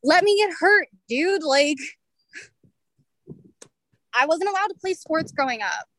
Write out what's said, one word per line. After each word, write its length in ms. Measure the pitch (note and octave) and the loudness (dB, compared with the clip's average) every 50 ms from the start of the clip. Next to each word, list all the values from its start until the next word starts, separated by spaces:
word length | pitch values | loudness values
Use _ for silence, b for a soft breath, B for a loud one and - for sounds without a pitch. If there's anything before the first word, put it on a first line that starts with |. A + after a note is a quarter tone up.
| - | 4
Let 220 | B3+ D#4 F4+ F#4 | 4 4 4 4
me 120 | G#4 G#4 G4+ | 4 2 2
get 160 | G#4+ G4+ E4 - | 2 0 -2 0
hurt, 300 | D#4 F#4 G#4 G#4 E4+ - _ F#3+ _ _ | 2 4 4 4 2 0 _ _ _ _
dude. 340 | A3+ B3+ D#4 F#4 G4 G4 D#4+ | -4 -2 -2 -2 -2 -2 -2
Like, 340 | D4+ C4+ C#4 C#4+ D4 D4+ C4 - - - _ _ _ _ _ _ _ B B B B B _ _ _ _ _ _ _ _ _ _ _ _ _ _ - - - _ - _ _ - _ _ _ _ _ _ _ _ _ - | 0 2 2 2 2 0 -6 -8 -16 -16 _ _ _ _ _ _ _ B B B B B _ _ _ _ _ _ _ _ _ _ _ _ _ _ -20 -20 -20 _ -20 _ _ -20 _ _ _ _ _ _ _ _ _ 0
I 120 | A#3+ C4+ | 0 2
wasn't 240 | D4 D#4+ E4 F#4 G4+ | 2 0 0 0 -2
allowed 180 | G4+ F#4+ G4+ G#4+ | -2 -2 -4 -4
to 60 | G4 _ | -6 _
play 140 | - F#4 F#4 | -8 -8 -8
sports 380 | - - - D#4 D#4+ D#4+ D#4 - | -8 -6 -4 -4 -4 -4 -4 -4
growing 300 | - C#4 C4 B3 A3 G#3+ | -4 -4 -4 -4 -6 -6
up. 240 | F#3 E3+ - - _ _ | -8 -8 -8 -10 _ _